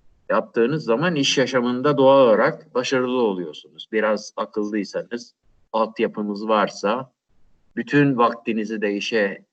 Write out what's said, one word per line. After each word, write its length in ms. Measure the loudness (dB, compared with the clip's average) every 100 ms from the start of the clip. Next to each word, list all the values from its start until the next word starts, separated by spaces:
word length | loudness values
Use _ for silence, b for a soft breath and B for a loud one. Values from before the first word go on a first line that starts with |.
| -20 _ -4
yaptığınız 540 | -4 -2 0 0 0
zaman 320 | 0 0 0 0
iş 220 | 0 0
yaşamında 600 | 0 0 -2 0 0 4
doğal 300 | 6 8 6
olarak 480 | 6 2 -2 -6 -6
başarılı 460 | -2 0 0 0
oluyorsunuz. 640 | 0 -2 -8 -12 -18 -20 -8
Biraz 420 | -2 0 -2 -4 -10
akıllıysanız, 960 | -8 -6 -4 -4 -6 -8 -8 -10 -12 _ _ _ _
altyapınız 720 | -2 -2 -2 -4 -4 -6 -6 0
varsa, 640 | 0 0 -2 -4 -4 -6 _ _ _ _ _ _ -10
bütün 420 | -2 2 2 2
vaktinizi 640 | 0 0 -4 -4 -4 -4
de 120 | -2
işe 520 | -4 -2 -2 -2 -4 _